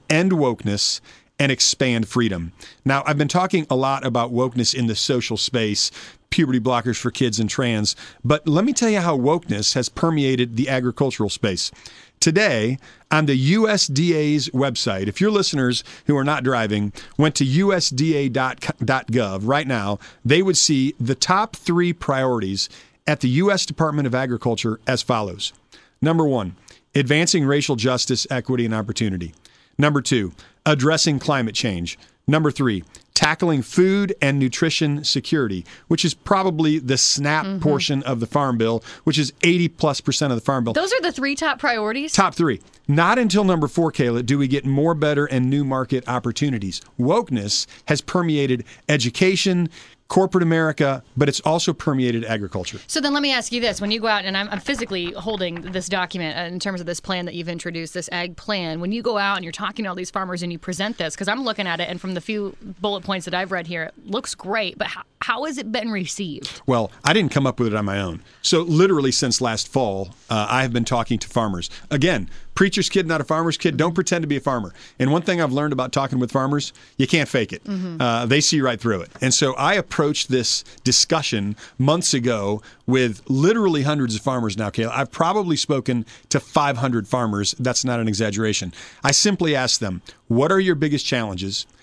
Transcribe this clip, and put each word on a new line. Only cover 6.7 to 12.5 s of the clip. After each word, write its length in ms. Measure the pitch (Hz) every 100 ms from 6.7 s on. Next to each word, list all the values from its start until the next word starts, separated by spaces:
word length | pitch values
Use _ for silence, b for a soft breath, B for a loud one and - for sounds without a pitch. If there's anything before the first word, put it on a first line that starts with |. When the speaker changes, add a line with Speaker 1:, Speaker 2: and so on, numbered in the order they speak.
| 120 117 110
Speaker 1:
for 120 | 123
kids 300 | - 127 104
and 100 | 107
trans, 460 | - 123 110 104 - B B
but 240 | 123 151 160
let 160 | 151 240
me 60 |
tell 160 | - 233
you 100 | 208
how 180 | 170 143
wokeness 560 | 131 170 - 104 -
has 160 | 135 120
permeated 680 | - 165 156 135 123 123 113
the 140 | 135
agricultural 600 | 131 123 - 135 - 101
space. 400 | - 107 90 - B B B B _
Today, 580 | 170 165 214